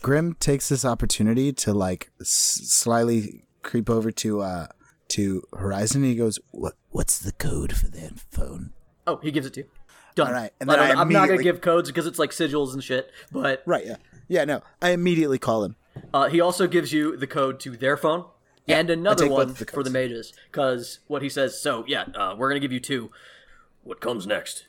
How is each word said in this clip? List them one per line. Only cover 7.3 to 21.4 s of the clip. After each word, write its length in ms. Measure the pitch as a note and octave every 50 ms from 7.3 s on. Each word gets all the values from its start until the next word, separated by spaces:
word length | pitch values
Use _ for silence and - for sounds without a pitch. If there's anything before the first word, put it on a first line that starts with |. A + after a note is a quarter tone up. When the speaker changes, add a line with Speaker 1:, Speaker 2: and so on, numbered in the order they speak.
Speaker 1:
code 420 | - - - - - - - - -
for 120 | - - -
that 320 | - - - - - - - -
phone?" 440 | - - - - - - - - - - - _ _ _ _
Speaker 2:
Oh, 100 | F3 D3+ -
he 80 | D3+ D#3
gives 160 | C#3 D3+ C3
it 80 | C3 -
to 60 | C3+
you. 60 | C#3+ - _ - - - - - - - _
Done. 120 | - D3
Speaker 1:
All 60 | C3 B2
right, 180 | B2 A2+ G#2 - -
and 100 | C3+ C3+
Speaker 2:
I 60 | D3+
Speaker 1:
then 120 | C#3+ C3+ C3+
Speaker 2:
don't, 100 | C3+ D3
Speaker 1:
I 20 |
Speaker 2:
I'm 80 | F3 D#3+
not 40 | E3 G3
gonna 40 | F#3+ G3
Speaker 1:
immediately 120 | F#3+ F3 -
Speaker 2:
give 160 | F3 F3 F3
codes 280 | - F3 E3 E3+ E3+ E3
'cause 160 | C3+ E3+ D3+
it's, 120 | E3+ - -
like, 120 | D3+ C#3
sigils 440 | - - E3 D3 C#3+ D3 C#3+ B2+ B2+
and 100 | C#3 B2+
shit, 260 | - C3 B2+ - - - - - -
but 300 | - C3+ C3 C#3 C3+ C3 -
Speaker 1:
Right, 220 | E3+ E3+ A#2+ -
yeah. 100 | A2 A2 - _ _ - - - -
Yeah, 160 | F3+ E3+ D3
no, 160 | D3 C#3 A2+ - - _ _
I 80 | - F3+
immediately 480 | F3+ F3 F3 F3+ F3 D#3+ D#3+ C#3+ C3 B2+
call 260 | - B2 A2+ A2 G2+
him. 120 | F2+ A2+ - _ _ _ - - -
Speaker 2:
Uh, 160 | - C#3 C#3+ -
he 100 | D#3+ E3
also 240 | E3+ F3+ F3+ - F#3+
gives 260 | E3+ F3+ F3 D3+ C3
you 240 | D3+ D3+ D3+ D#3 -
the 100 | C3 C#3
code 320 | C3 - D3 C3+ C3 B2+ B2+
to 100 | - C3+ A#2+
their 220 | A2+ C3 C3+ D3
phone 300 | C#3 - - D#3+ F3 F3 - _ _ _ _ _ _ _
Speaker 1:
Yeah, 140 | - D#3+ D#3
Speaker 2:
and 100 | E3+ E3+
Speaker 1:
I 20 |
Speaker 2:
another 320 | E3 E3 E3+ G3+ G#3+ - D#3+
Speaker 1:
take 60 | C#3+
both 80 | C3+ C3+
Speaker 2:
one 100 | C3+ B2+
Speaker 1:
of 100 | C3 -
the 60 | A2
Speaker 2:
for 180 | - - D3
the 20 | C3+
Speaker 1:
codes. 80 | C3
Speaker 2:
mages, 400 | B2+ C3 B2+ B2 A#2 A2+ A2+ - - - - _
'cause 460 | - D#3 C#3 C3 B2+ A#2+ A#2 - - - _
what 160 | - D3 C#3
he 80 | C#3+ C3+
says, 280 | C3 C#3+